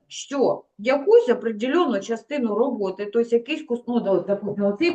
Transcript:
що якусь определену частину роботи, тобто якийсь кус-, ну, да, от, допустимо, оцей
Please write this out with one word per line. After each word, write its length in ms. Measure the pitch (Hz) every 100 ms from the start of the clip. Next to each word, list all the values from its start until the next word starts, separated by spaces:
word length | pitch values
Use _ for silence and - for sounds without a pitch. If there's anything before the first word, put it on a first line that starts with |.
| _
що 560 | - - 277 190 - - -
якусь 520 | 226 277 370 466 466
определену 680 | 220 226 208 254 330 311 196
частину 560 | 208 226 - 285 226 208
роботи, 500 | 262 220 190 190 208
тобто 300 | 233 233 233
якийсь 300 | 240 311 -
кус-, 160 | 233 233
ну, 120 | 240
да, 120 | 190
от, 160 | 185 196
допустимо, 400 | 202 202 202 202
оцей 220 | 208 349